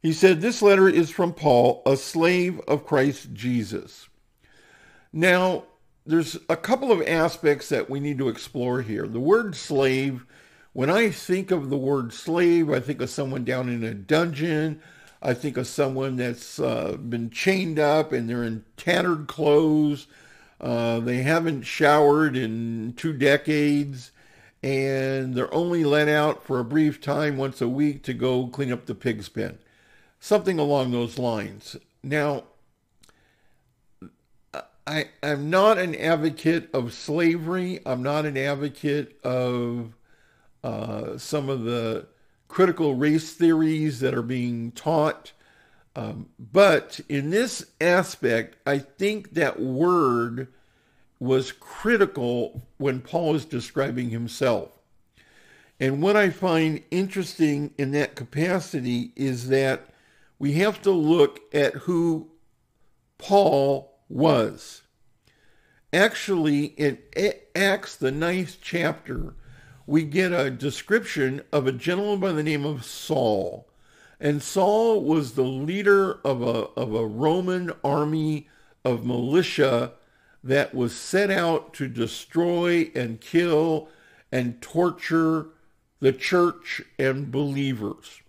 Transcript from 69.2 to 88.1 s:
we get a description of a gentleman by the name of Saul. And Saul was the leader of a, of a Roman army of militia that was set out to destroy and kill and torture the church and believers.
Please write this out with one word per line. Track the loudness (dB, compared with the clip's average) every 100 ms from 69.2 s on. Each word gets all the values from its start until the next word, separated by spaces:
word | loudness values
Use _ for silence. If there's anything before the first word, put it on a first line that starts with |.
| -8 -12 -20 -20 -20 -20 0
we | 0
get | 2 0 0
a | 0 -2
description | -2 -6 -6 0 0 0 -2 -2 -2 -2
of | 0 0
a |
gentleman | -2 -2 -2 -2 0
by | 0
the | -2
name | -2 -2 -2
of | -6 -10
Saul. | -14 -2 0 2 0 -2 -8 -18 _ _ _ -20 _
And | -2 -2
Saul | -2 0 2 4 2 2
was | 2 0 0
the | -2
leader | -2 -2 -4 0 4 4 4 -2 -2
of | 0
a, | 0 -2 -2 -4
of | -4
a | -2 -2
Roman | 0 0 0 0 -4 -4 -4
army | -2 0 0 -2 -2 -4 -8 _ _ _
of | -4 -2 -2
militia | -2 2 2 2 2 2 2 -2 -10 _ _ _ _
that | 0 0 0 -2
was | -4 -4
set | -2 0 0
out | 0 0 0 -4 -8
to | -8
destroy | -4 -6 -6 -6 -2 0 0 2 0 0
and | -4 -6 -8
kill | -2 0 2 2 2 -2 -4 _ _ _ _
and | -2 -2 -6
torture | -6 0 0 -2 -2 2 2 0 -4 _ _ _ _ _
the | 0
church | 0 0 2 2 0 -12 -12 -12 -2
and | 0 0 -4
believers. | -4 -2 -2 -2 -2 -4 -8 -16